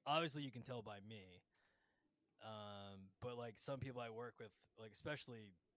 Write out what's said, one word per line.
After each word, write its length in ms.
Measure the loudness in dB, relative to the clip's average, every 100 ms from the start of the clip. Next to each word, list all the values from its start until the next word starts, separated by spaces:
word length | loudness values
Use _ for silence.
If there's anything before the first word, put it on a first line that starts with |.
| 6
obviously 360 | 8 8 4
you 100 | 0
can 100 | -2
tell 200 | -2 -2
by 180 | -2 -6
me, 440 | -6 -8 -8 -14 -18 _ -20 _ _ _ _ _ _ -10
um, 680 | -4 -4 -4 -4 -6 -8 -10 -6
but, 160 | -2 -2
like, 200 | -2 -2
some 220 | 0 0
people 200 | 0 0
I 100 | -2
work 260 | -2 -4 -4
with, 120 | -10 -10 -20 -10
like, 140 | -8
especially 640 | -4 0 0 -2 -6 -8 -14 _